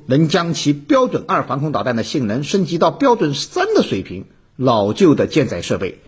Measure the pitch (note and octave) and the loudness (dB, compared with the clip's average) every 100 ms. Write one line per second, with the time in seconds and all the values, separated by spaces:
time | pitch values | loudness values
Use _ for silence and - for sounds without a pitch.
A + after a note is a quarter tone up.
0 | - C3+ D#3+ F#3 E3+ D3+ C#3+ C#3+ - C4 | 0 2 4 2 -2 -2 -2 -2 2 2
1 | B3+ C3 F#2 F3+ - C#3 D#3 B2+ G#2+ A#2 | 2 -2 -2 -2 -2 -4 -2 -2 -2 -2
2 | G#2+ D3+ A2 A#2 D3 G3 D#3 D#3+ E3+ - | -2 -2 -2 -2 -2 -2 0 0 0 2
3 | C#4 A3+ D#3 C#3 - F4+ G4+ G4 - G2+ | 2 2 0 -2 -6 -4 0 2 0 -2
4 | F2+ F#2 - _ _ - B2+ A2+ G2+ G#2+ | -6 -12 -14 _ _ -2 0 2 2 4
5 | F3+ A#2 G2 B2 A2 F2 - G2 F#2 - | 4 4 2 0 0 -4 -4 -4 -4 -10